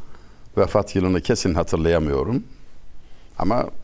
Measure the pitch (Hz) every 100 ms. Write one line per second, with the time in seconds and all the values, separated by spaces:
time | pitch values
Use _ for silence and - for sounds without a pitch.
0 | - - - - - - 92 104 95 98
1 | 92 90 - 110 98 82 82 82 82 85
2 | 78 69 78 131 - - - - - -
3 | - - - - 92 123 - -